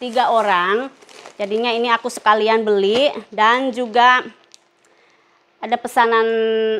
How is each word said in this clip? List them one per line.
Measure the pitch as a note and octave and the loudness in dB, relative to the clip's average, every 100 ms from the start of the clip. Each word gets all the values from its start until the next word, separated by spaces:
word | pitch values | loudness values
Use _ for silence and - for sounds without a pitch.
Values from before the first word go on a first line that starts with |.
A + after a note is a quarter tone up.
tiga | B3 A#3 A#3+ | -6 -2 0
orang. | A#3 G#3 F#3 F3+ G#3+ C4 - - - - - | 0 2 0 0 -2 -4 -14 -20 -20 -20 -10
Jadinya | G3+ G#3+ A#3+ | -6 -4 -2
ini | A3+ A#3+ | -2 0
aku | A3+ B3 | -2 -2
sekalian | - G#3+ G#3+ G#3+ A3 | -4 0 2 2 0
beli, | G#3+ G#3 G3 A#3 C#4+ G#3+ - | 0 0 0 2 0 -2 -10
dan | G#3 G#3+ B3 C4+ A3+ | 0 2 2 -2 -6
juga | B3 A3+ A#3+ B3+ A#3 - _ _ _ _ _ _ _ _ _ _ _ - | -4 2 4 2 -2 -16 _ _ _ _ _ _ _ _ _ _ _ -14
ada | A3 A#3+ | -6 -4
pesanan | A#3 - A#3 A3+ A3+ A3+ A3+ A3 A3 A3 | -2 0 2 4 2 0 0 0 0 -2